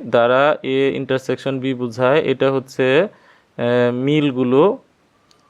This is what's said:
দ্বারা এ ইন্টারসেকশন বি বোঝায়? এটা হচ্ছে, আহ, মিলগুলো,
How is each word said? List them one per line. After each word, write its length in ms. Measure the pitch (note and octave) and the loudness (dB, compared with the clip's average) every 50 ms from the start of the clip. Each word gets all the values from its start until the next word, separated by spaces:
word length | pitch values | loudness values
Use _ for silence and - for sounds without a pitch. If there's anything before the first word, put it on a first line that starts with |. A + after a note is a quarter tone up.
| - | -2
দ্বারা 520 | A#2+ A#2+ A#2+ A#2 A#2+ B2+ C3 C#3 D3+ D3+ - - | 0 2 2 4 4 4 4 2 2 0 -2 -4
এ 160 | C3+ C3 C3+ C#3 C3+ - | -4 -2 0 0 0 -2
ইন্টারসেকশন 640 | C3 C3+ C3 C3+ C3 - - C3 - - C#3 C3+ C3 | -4 -4 -4 -4 -4 -4 -4 -6 -6 -4 -6 -6 -4
বি 140 | B2 C3+ C3 | -4 -6 -4
বোঝায়? 460 | B2 B2 A#2+ A2+ B2 B2+ B2+ C#3+ D#3+ | -4 -6 -6 -4 -2 0 2 2 2
এটা 300 | - - C3+ B2+ C3+ C3+ | 0 0 -2 0 0 0
হচ্ছে, 340 | C3+ C3+ C3 - - - C3 B2+ C3 D3+ | 0 -2 -4 -6 -4 -2 0 2 2 2
আহ, 880 | F#3+ G#3 - _ _ _ _ _ _ _ _ - A#2+ A#2+ B2 B2 B2 B2 | 0 0 -4 _ _ _ _ _ _ _ _ -6 -2 0 0 2 2 0
মিলগুলো, 840 | A#2+ B2 C3 C#3 D3+ D3+ D3 D3 B2+ B2+ C3 B2 B2+ C3+ E3 G3 B3 C4 - _ _ _ _ _ _ _ _ _ _ _ _ _ | 0 -2 -2 0 0 0 0 0 -2 -2 0 2 4 4 4 2 0 -4 -10 _ _ _ _ _ _ _ _ _ _ _ _ _